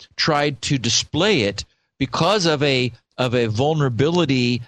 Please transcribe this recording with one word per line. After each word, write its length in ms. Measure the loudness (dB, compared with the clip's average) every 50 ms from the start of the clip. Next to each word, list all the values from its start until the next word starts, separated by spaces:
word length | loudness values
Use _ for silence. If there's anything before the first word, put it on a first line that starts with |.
| -20 -14 _
tried 440 | -4 -2 0 0 0 0 -2 -4 -6 -4
to 160 | -4 -2 -2
display 600 | 0 -2 -2 -2 -2 -2 -2 0 2 2 2 2
it 240 | 0 0 -2 -6 -10 -16 _ _ _ _ _ -6
because 460 | -6 -4 -2 0 2 2 2 2 2
of 180 | 0 0 2 0
a, 280 | 0 0 0 -2 -2 -6 -10 _ _ _ -4
of 160 | -2 0 0
a 140 | 0 0 0
vulnerability, 1120 | 0 0 0 0 2 0 0 0 0 0 0 2 2 2 0 0 0 0 0 0 0 -2 -6